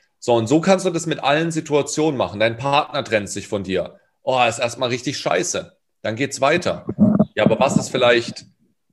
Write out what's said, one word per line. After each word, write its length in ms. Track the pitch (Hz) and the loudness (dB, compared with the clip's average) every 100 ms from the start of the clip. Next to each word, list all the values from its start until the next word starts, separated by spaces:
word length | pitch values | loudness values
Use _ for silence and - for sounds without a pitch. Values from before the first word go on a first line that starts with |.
| _ _ | _ _
So, 140 | - 117 | 0 2
und 120 | 113 | 2
so 140 | 156 | 2
kannst 240 | 170 185 180 | 4 2 2
du 40 | |
das 160 | 165 160 | -4 -4
mit 180 | 147 | -2
allen 280 | 135 147 165 | 0 2 0
Situationen 680 | 160 160 147 139 - 156 131 | -4 0 0 0 0 0 0
machen. 220 | 92 101 | -4 0
Dein 180 | 113 113 | 0 0
Partner 460 | 135 143 147 147 | 0 0 0 -6
trennt 260 | 104 107 95 | -2 -2 -2
sich 180 | 101 - | -8 -6
von 160 | 104 | -6
dir. 360 | 95 92 - - _ _ | -4 -4 -4 -12 _ _
Oh, 180 | - 127 120 | -2 2 2
ist 120 | 110 | 0
erstmal 300 | 120 127 127 | -4 -4 -4
richtig 280 | 123 147 - | -4 -6 -6
scheiße. 600 | 147 - - 95 - _ _ _ | -2 -2 -2 -6 -8 _ _ _
Dann 140 | 107 110 | -8 -6
geht's 260 | 139 - | -6 -2
weiter. 520 | 135 170 104 82 - - - - - - | 0 0 -2 -6 -8 2 4 6 4 2
Ja, 80 | |
aber 160 | 107 110 | 2 4
was 180 | 135 - | 2 0
ist 120 | - | -2
vielleicht 560 | 131 120 120 117 - - _ _ _ _ | 2 4 4 0 -10 -20 _ _ _ _